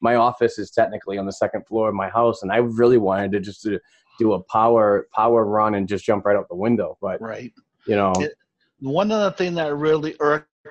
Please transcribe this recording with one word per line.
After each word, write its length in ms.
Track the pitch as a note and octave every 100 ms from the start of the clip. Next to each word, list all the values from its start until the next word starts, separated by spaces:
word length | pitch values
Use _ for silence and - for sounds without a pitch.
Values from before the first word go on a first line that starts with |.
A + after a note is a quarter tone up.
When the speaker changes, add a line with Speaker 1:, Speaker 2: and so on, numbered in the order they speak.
Speaker 1:
My 140 | A2+ A#2+
office 420 | A#2 A#2 A#2 -
is 140 | G2
technically 460 | - A2 G2+ - G2
on 80 | G2
the 80 |
second 340 | F#2+ G#2 G#2+ -
floor 220 | A2+ A2
of 60 | G2+
my 140 | F#2+
house, 340 | A2 A#2 A2+
and 80 | G2
I 60 | G#2+
really 400 | B2 A2+ A#2+ B2
wanted 360 | G2 F#2+ G2
to 60 | G2+
just, 260 | G2 G2+ A2
uh, 100 | G2 - _ _ -
do 140 | A2
a 100 | G2
power, 640 | - A2 A2+ A#2 G#2+ G2+ - -
power 300 | A2+ A#2+ G#2
run 300 | G#2+ G#2+ G#2
and 120 | F#2
just 180 | G2 -
jump 200 | G#2 G#2
right 100 | G#2
out 120 | F#2
the 60 | F2
window. 420 | G#2+ A#2 E2+ -
But, 200 | G2 F#2
Speaker 2:
Right. 320 | A2+ G#2 A#2+ - _ _ -
Speaker 1:
you 80 | G#2
know. 160 | G2 F#2
Speaker 2:
It, 160 | D3 - _ _ _ _
one 320 | C3+ D3+ G#3
other 220 | G#3+ G3+ F#3
thing 200 | F3+ E3+
that 200 | D#3 D3
really 400 | D#3 D#3 D3+ -
irked 280 | D3 D3+ - _ -